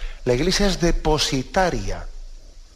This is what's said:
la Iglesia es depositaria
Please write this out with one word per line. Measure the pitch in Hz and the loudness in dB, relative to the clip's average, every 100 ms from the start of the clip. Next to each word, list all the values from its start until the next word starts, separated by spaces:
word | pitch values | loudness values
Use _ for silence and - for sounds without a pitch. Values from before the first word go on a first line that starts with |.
| - - | -8 -4
la | 123 | 0
Iglesia | 123 185 180 202 | 2 2 2 2
es | 156 | 4
depositaria | 170 - 156 151 - 139 127 190 185 127 95 85 - - - - - - - | 2 2 2 2 2 -2 0 0 2 0 -4 -6 -8 -12 -14 -16 -18 -20 -20